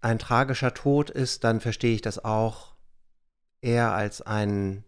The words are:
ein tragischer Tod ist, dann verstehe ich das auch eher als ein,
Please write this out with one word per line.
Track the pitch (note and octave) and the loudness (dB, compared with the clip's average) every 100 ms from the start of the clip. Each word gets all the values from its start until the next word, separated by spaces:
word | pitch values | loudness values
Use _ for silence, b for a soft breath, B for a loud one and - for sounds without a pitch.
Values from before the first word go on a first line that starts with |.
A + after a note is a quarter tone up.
ein | A2+ A2+ | -2 -2
tragischer | - A#2+ C3+ B2+ B2+ | 2 2 2 0 -2
Tod | - C#3+ C#3+ D3 | 0 2 2 2
ist, | C3 B2+ - | -2 -4 0
dann | A#2 A2+ | 0 2
verstehe | A#2+ - A#2+ | 0 0 0
ich | A2 | 0
das | A2 - | -2 -6
auch | A2 G#2+ A2+ - - - - - _ _ _ _ _ _ | -2 0 0 -2 -14 -20 -20 -20 _ _ _ _ _ _
eher | B2+ A#2+ A#2 | 0 2 2
als | G2 G#2 - | 0 -2 -6
ein, | - G#2+ G#2 G2+ G2 G2 | -4 -2 0 0 -2 -4